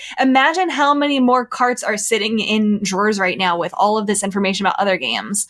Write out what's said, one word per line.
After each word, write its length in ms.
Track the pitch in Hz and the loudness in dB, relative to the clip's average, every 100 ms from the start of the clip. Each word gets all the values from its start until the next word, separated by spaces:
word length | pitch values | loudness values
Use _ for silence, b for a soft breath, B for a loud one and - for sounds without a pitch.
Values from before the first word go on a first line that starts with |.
| B - | B 0
imagine 480 | 269 262 277 330 359 | 2 4 4 2 0
how 240 | 262 285 | 2 2
many 260 | 285 285 277 | 2 0 2
more 240 | 247 247 | 2 2
carts 380 | 247 - 247 247 | 0 -2 -2 0
are 140 | - 214 | -4 -4
sitting 420 | - 220 214 220 | -2 -2 0 -2
in 420 | 202 214 214 208 | 0 2 2 0
drawers 360 | 190 190 214 202 | 0 0 0 0
right 180 | 185 185 | 0 0
now 200 | 185 170 | 0 0
with 160 | 180 - | -2 0
all 220 | 202 220 | 0 2
of 80 | 202 | 0
this 180 | 202 | -2
information 420 | 196 196 196 190 196 | -2 -2 -2 0 -2
about 140 | - | 0
other 160 | 202 185 | 0 0
games. 500 | 127 113 104 101 | -2 -6 -4 -6